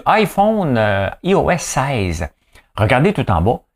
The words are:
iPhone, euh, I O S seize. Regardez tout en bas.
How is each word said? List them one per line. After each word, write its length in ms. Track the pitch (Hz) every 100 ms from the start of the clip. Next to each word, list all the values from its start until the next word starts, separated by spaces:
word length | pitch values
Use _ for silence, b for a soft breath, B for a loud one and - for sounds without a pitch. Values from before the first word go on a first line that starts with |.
| -
iPhone, 720 | 202 196 - 208 220 170 117
euh, 320 | 107 98 98 -
I 100 | 170
O 160 | 190 143
S 140 | 170
seize. 680 | - - 135 131 92 78 80 - b b b -
Regardez 360 | 101 127 170
tout 180 | 208 -
en 100 | 87
bas. 200 | 92 - -